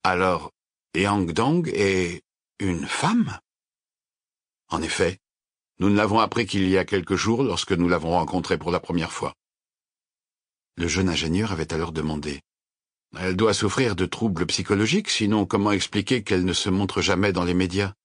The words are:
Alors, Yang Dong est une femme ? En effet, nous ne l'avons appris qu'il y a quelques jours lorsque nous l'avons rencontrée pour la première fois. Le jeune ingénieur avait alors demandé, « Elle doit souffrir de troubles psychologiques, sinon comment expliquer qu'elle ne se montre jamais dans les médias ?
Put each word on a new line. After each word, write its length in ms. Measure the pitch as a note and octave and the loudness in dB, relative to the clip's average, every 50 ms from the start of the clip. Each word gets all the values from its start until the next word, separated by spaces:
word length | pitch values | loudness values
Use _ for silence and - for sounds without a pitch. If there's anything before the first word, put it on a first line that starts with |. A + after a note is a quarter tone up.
Alors, 500 | - F#2+ F2+ F2+ F#2+ F#2 F2+ D#2+ D2+ - _ _ _ _ _ _ _ _ - | 0 0 2 2 2 2 2 0 -4 -10 _ _ _ _ _ _ _ _ -2
Yang 380 | D#2+ G2 G2+ G2+ G#2 F#2 E2 | 0 0 2 2 0 0 0
Dong 360 | D#2+ F#2 A2+ C3+ D#3+ F3+ E3 D#3+ - | 0 0 2 2 2 0 0 -2 0
est 480 | - G#2 G2 F#2+ F#2 F2+ E2+ F2 D#2+ _ _ _ _ _ _ _ _ | 0 2 2 2 0 0 -2 -4 -10 _ _ _ _ _ _ _ _
une 260 | G2+ F#2+ F2 E2 C#2 | -2 -2 -2 -2 -4
femme ? 520 | - - - - E3+ A3+ A#3+ G3+ - G2 - _ _ _ _ _ _ _ _ _ _ _ _ _ _ _ _ _ _ _ _ _ _ _ _ _ _ | -6 -4 -2 0 0 2 2 0 -2 -4 -12 _ _ _ _ _ _ _ _ _ _ _ _ _ _ _ _ _ _ _ _ _ _ _ _ _ _
En 140 | E2 D#2 | -6 -4
effet, 360 | D#2+ E2 - - F#2+ E2+ F#2+ - _ _ _ _ _ _ _ _ _ _ _ _ | -4 -4 -2 0 0 0 0 -4 _ _ _ _ _ _ _ _ _ _ _ _
nous 120 | F2+ G2+ | 2 2
ne 60 | G2+ | 4
l'avons 240 | G#2 G#2+ G2+ G#2 A2+ | 4 4 4 4 2
appris 260 | G#2+ G#2 - A#2 A#2 | 2 2 2 -2 -2
qu'il 220 | F#2+ - G2+ F#2+ F#2 | 0 0 0 2 4
y 100 | F#2+ F#2+ | 2 2
a 60 | F2+ | 2
quelques 320 | - G#2 G2 E2+ - G2 | 2 -2 -2 0 0 -2
jours 260 | F2+ - G#2+ A#2 A#2 | 0 2 0 0 2
lorsque 300 | C#3 A#2 F2+ E2+ - - | 0 0 0 -4 -2 -2
nous 160 | G2 E2+ F2 F2 | 0 2 4 2
l'avons 220 | F2 E2 D#2 E2 | 2 0 0 0
rencontrée 480 | E2+ F2+ D#2+ - F#2 F2+ E2+ - F2+ D#2 | 0 0 0 0 -2 -4 -2 -2 -4 -2
pour 120 | D#2+ F2 | -2 -2
la 100 | F2 E2+ | -2 -2
première 320 | - - F2 F2 D#2+ - | -2 -2 -4 -2 -2 -4
fois. 220 | - - - C#2 - _ _ _ _ _ _ _ _ _ _ _ _ _ _ _ _ _ _ _ _ _ _ _ _ _ _ _ _ | -6 -6 -8 -8 -8 _ _ _ _ _ _ _ _ _ _ _ _ _ _ _ _ _ _ _ _ _ _ _ _ _ _ _ _
Le 120 | - E2+ E2+ | -4 -2 0
jeune 200 | E2 F#2 F#2+ F#2 | 0 2 2 2
ingénieur 440 | E2 D2 D#2+ D#2+ E2 F#2+ A2 G#2+ | 0 0 -2 0 0 0 0 -2
avait 200 | F#2+ D#2+ D#2+ D#2+ | -2 -4 -4 -4
alors 200 | E2+ D#2+ E2 E2 | -4 -4 -4 -4
demandé, « 500 | D#2 D#2+ D2+ D#2 D#2 D2+ D2 D2+ C#2+ C#2 _ _ _ _ _ _ _ _ _ _ _ _ _ _ - - | -4 -4 -4 -4 -4 -4 -6 -8 -10 -10 _ _ _ _ _ _ _ _ _ _ _ _ _ _ -12 -6
Elle 180 | F2+ F#2 F#2 | -4 -4 0
doit 180 | F#2 A2 A2 G2+ | 2 2 2 4
souffrir 420 | - G#2+ G2+ - - C3 A#2 G2+ | 2 0 0 2 2 2 0 2
de 80 | F2 F#2 | 0 -2
troubles 420 | E2+ - - A2+ A2+ F#2 D#2+ F2+ | -2 -2 -2 -2 -2 0 0 -2
psychologiques, 640 | D#2+ - - - - G#2 G2 A2 A2 D#3 G#3+ G#3 - | -2 -2 -4 0 0 2 2 2 2 2 0 0 -2
sinon 380 | - - A2 G2+ A2 G#2+ G2 | -2 0 2 2 2 2 2
comment 260 | - - G#2 G2+ G#2 | 2 0 0 2 2
expliquer 500 | G#2 F#2+ - - - G#2 G2 - C3 A#2+ | 2 2 0 -2 -2 -4 0 0 0 0
qu'elle 220 | G2+ - G2 F#2 F2+ | 0 0 0 2 2
ne 80 | F#2 | 2
se 160 | E2+ - - G2+ | 0 0 0 0
montre 320 | F#2 G2 G2+ F#2+ - F#2+ | 0 0 0 0 0 -2
jamais 320 | E2 F2+ F#2+ F2+ G2+ G2+ | 0 2 2 2 2 2
dans 120 | F2+ F#2 F2+ | 2 0 0
les 100 | F2 F2+ | 0 2
médias ? 400 | F2+ F#2 F2+ E2+ G2 G2+ F#2+ G2 _ | 0 0 0 0 -2 -2 -2 -4 _